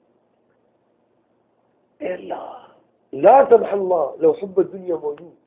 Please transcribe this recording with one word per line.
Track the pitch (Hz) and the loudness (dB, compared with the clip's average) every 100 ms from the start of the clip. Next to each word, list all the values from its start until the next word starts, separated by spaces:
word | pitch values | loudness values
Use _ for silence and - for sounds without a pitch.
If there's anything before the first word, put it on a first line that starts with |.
| _ _ _ _ _ _ _ _ _ _ _ _ _ _ _ _ _ _ _ - | _ _ _ _ _ _ _ _ _ _ _ _ _ _ _ _ _ _ _ -14
إلا | 285 - - - - - - _ _ _ _ | -12 -10 -12 -14 -14 -20 -20 _ _ _ _
لا | 135 175 262 539 | 2 6 6 6
سمح | 466 - | 4 2
الله | 202 185 175 139 - | -4 -2 -2 -4 0
لو | 160 | 0
حب | - 196 185 | 0 -4 -4
الدنيا | 170 190 180 | -4 -4 -8
موجود، | 160 147 147 170 _ | -6 -8 -12 -16 _